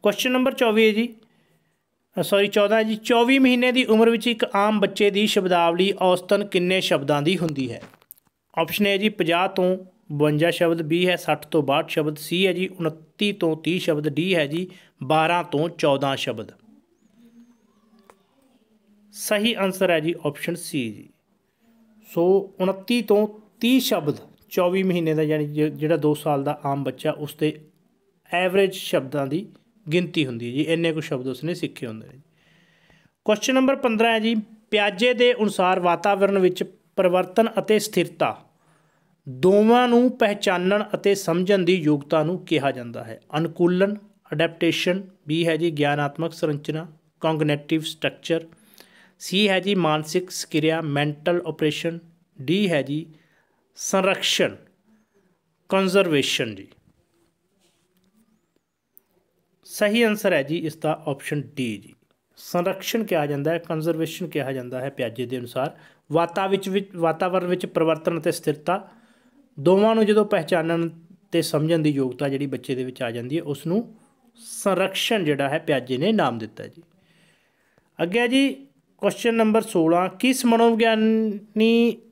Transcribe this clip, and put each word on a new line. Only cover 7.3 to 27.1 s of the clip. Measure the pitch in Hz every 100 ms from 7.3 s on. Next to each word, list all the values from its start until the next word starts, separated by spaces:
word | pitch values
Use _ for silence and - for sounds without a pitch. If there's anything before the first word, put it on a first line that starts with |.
| 185
ਹੁੰਦੀ | 165 139 127
ਹੈ? | 107 - _ _ - _ _ _ -
ਆਪਸ਼ਨ | 160 - 202 196
A |
ਜੀ | 214
ਪੰਜਾਹ | 214 165 170 190
ਤੋਂ | 190 180 185 - _ _
ਬਵੰਜਾ | 147 151 151 170
ਸ਼ਬਦ, | 170 170 165
B | 156 170 180
ਹੈ | 175
ਸੱਠ | - 147 -
ਤੋਂ | 165
ਬਾਹਠ | 135 143 165
ਸ਼ਬਦ, | - 151
C | 151 - 170 190
ਹੈ |
ਜੀ | 175 185
ਉਨੱਤੀ | 185 165 156 - - 208
ਤੋਂ | 202 170 156
ਤੀਹ | 156 175
ਸ਼ਬਦ, | - 151 151
D | 143 180 175
ਹੈ | 139
ਜੀ | 160 185 - _ _
ਬਾਰਾਂ | 131 156 160 175
ਤੋਂ | 160 143 170
ਚੌਦਾਂ | 170 151 135 139 135
ਸ਼ਬਦ। | - 113 - - _ _ _ _ _ 233 233 233 240 _ _ _ _ _ _ _ _ _ _ _ _ _ _ _ _
ਸਹੀ | - - 208 226
ਆਨਸਰ | 220 190 190 180
ਹੈ | 165
ਜੀ | 156 175 147
ਆਪਸ਼ਨ | 143 -
C | 170 -
ਜੀ। | 147 113 98 - _ _ _ _ _ _ _ _ _ _
ਸੋ | 170 175 196 190 -
ਉਨੱਤੀ | 185 190 - 240
ਤੋਂ | - 208 208 - _ _
ਤੀਹ | 233 262
ਸ਼ਬਦ | - 208 147 - - _ _
ਚੌਵੀ | - 175 190
ਮਹੀਨੇ | 185 180 160
ਦਾ, | 156
ਯਾਨੀ | 151 151 147
ਜਿ-, | 151 151
ਜਿਹੜਾ | 143 151 165
ਦੋ | 151
ਸਾਲ | 147 160 143
ਦਾ | 139 147 143
ਆਮ | 139
ਬੱਚਾ, | 135 131 156